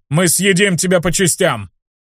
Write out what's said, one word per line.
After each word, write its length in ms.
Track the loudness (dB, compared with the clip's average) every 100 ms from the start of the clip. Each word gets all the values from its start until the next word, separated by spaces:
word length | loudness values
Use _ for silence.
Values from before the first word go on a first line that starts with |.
| -4
мы 180 | 0 0
съедим 500 | 0 0 2 0 0
тебя 220 | 0 0
по 120 | 0
частям!» 580 | 0 -2 0 0 -2 -8 _ _ _